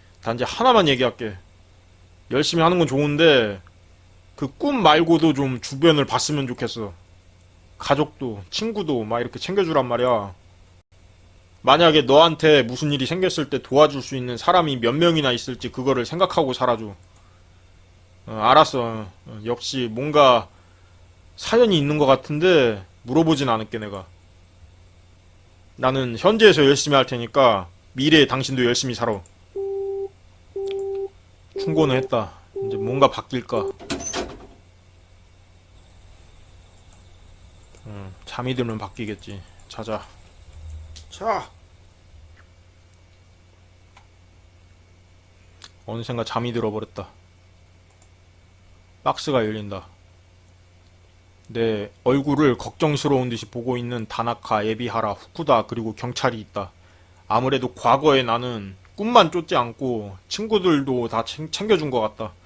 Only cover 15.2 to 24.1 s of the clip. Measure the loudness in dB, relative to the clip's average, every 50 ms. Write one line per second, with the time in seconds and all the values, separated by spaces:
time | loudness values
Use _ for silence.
15.2 | 0 0 -2 -2 -6 -10 -12 -10 -10 -10 -8 -4 -2 -2 0 -2 -2 -4 -2 -2
16.2 | -2 0 0 -2 0 -2 -2 -2 0 0 0 -2 -4 -12 -14 -18 -20 _ _ -20
17.2 | _ _ _ _ _ _ _ _ _ _ _ _ -20 _ _ -20 _ _ _ _
18.2 | -18 -12 -6 0 4 6 6 6 6 4 2 -4 -4 -4 -6 -10 -12 -14 -16 -20
19.2 | -20 -20 -18 -12 -8 -8 -6 -6 -6 -8 -6 -4 -4 -4 -4 -6 -6 0 4 6
20.2 | 6 6 6 4 0 -4 _ -20 _ _ _ _ -20 _ _ -20 -20 _ _ _
21.2 | _ -20 -18 -12 -6 0 4 4 4 4 4 2 0 0 0 0 4 4 2 2
22.2 | 0 -6 -4 0 2 4 4 4 4 2 0 -4 -10 -18 _ _ -8 -2 0 2
23.2 | 4 4 2 2 2 0 0 -2 -4 -8 -10 -10 -10 -10 -12 -12 -14 -16